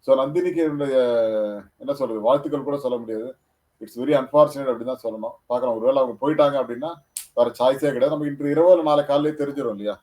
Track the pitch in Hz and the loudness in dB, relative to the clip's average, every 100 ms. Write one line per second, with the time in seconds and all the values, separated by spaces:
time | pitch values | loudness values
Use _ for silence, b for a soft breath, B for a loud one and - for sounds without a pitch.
0 | - 131 139 165 180 160 160 147 143 131 | 4 2 2 0 -2 0 -2 0 0 2
1 | 123 117 113 107 104 104 - _ 131 143 | 2 2 0 0 -4 -6 -14 _ -8 -4
2 | 127 110 107 143 147 143 135 139 123 123 | -4 -2 2 2 0 -6 -4 -4 -4 -6
3 | 113 110 120 - _ _ _ _ 107 117 | -6 -8 -8 -14 _ _ _ _ -16 -8
4 | 135 143 127 147 151 143 135 117 120 127 | 0 0 2 4 4 2 -6 -4 -6 -8
5 | 117 107 113 - _ 123 127 113 120 139 | -8 -8 -12 -14 _ -4 -2 0 2 2
6 | 127 107 139 151 143 139 120 120 151 165 | 0 -2 -2 2 2 2 -4 -6 -8 -10
7 | _ - - - 120 - 123 135 147 120 | _ -14 -6 0 0 2 0 2 -2 0
8 | 139 151 147 143 143 151 170 180 151 147 | 0 0 -4 -4 -2 4 6 6 4 2
9 | 139 143 151 151 143 143 120 101 104 101 | 2 0 0 -2 -6 -4 -6 -4 -6 -8